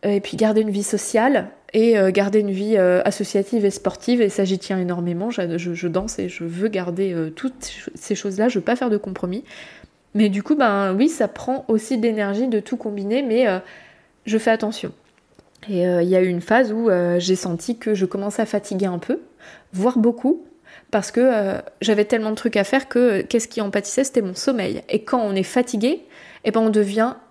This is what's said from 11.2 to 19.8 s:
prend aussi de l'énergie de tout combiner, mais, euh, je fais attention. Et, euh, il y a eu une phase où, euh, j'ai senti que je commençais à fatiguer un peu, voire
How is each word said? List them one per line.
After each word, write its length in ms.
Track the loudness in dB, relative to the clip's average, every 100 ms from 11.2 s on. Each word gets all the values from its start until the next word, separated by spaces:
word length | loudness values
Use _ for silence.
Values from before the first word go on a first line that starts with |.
| -4
prend 360 | -4 -6 -6 0
aussi 280 | -2 0 0
de 60 |
l'énergie 440 | 0 0 -2 -2 0
de 120 | -2
tout 160 | -2 -6
combiner, 460 | -6 -6 -2 -2
mais, 260 | 0 2 2
euh, 100 | 0 -6 -20 -20 _ _ _ -4
je 100 | 0
fais 140 | 2
attention. 420 | 0 0 -6 -10 -12 _ _ _ _ _ _ -6
Et, 160 | 0 2
euh, 160 | 2
il 80 | 4
y 40 |
a 60 | 4
eu 60 | 4
une 160 | 0
phase 300 | 2 2 4
où, 180 | 2 2
euh, 280 | 2 2 0
j'ai 180 | 2 -2
senti 420 | -2 -6 -6 -6
que 160 | -2
je 100 | 0
commençais 380 | 0 -2 -6 -2
à 40 | -2
fatiguer 400 | -2 -4 -2 -2
un 120 | -4
peu, 220 | -4 -4 -4 _ -20 -20 _
voire 240 | 0